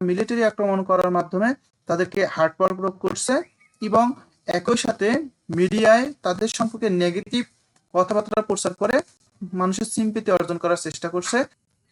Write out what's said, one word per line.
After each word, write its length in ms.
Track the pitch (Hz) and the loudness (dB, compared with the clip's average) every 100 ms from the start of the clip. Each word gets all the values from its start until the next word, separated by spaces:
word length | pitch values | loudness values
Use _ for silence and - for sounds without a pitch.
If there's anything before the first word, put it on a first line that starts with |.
| 180 | 0
মিলিটারি 340 | 180 214 233 | 0 0 0
আক্রমণ 340 | 220 - 202 190 | 0 2 0 0
করার 260 | 190 185 180 | 2 2 2
মাধ্যমে 380 | 175 165 185 226 277 _ _ - | 0 -2 0 0 -2 _ _ -4
তাদেরকে 320 | 170 180 196 180 | -2 -2 -2 -2
হার্ড 180 | - 160 - | 2 0 2
পাওয়ার 180 | 185 185 | 0 0
প্রয়োগ 180 | 190 190 | -4 -4
করছে 300 | 185 190 - 277 349 _ _ _ | -4 -2 0 -2 -2 _ _ _
এবং 220 | 214 220 240 277 - _ - | 0 2 2 0 -10 _ -4
একই 320 | 175 175 233 | -2 0 0
সাথে 240 | - - 202 269 285 - - 165 | -2 -2 0 0 -4 -12 -6 0
মিডিয়ায় 460 | 180 214 220 226 269 285 | 0 4 6 6 4 -4
তাদের 260 | - 180 220 - | -4 -2 -2 -2
সম্পর্কে 300 | 226 220 220 | -4 -2 0
নেগেটিভ 520 | 180 175 175 - 247 240 _ _ _ _ | 2 0 -2 -4 -4 -6 _ _ _ _
কথাবার্তা 460 | 175 185 208 208 202 | 0 0 0 0 -2
প্রচার 300 | - 196 - | -2 -2 -4
করে 220 | 180 208 262 - _ _ _ 175 185 | -2 0 0 -2 _ _ _ -10 -2
মানুষের 280 | 185 190 226 | -2 -2 -4
সিম্প্যাথি 360 | - 220 214 214 180 | -2 -2 -2 2 2
অর্জন 180 | 170 170 | 2 -2
করার 180 | 175 175 160 | -2 -2 -4
চেষ্টা 220 | - 170 | -8 -6
করছে, 240 | 175 175 233 - _ _ _ _ | -6 -2 -2 -2 _ _ _ _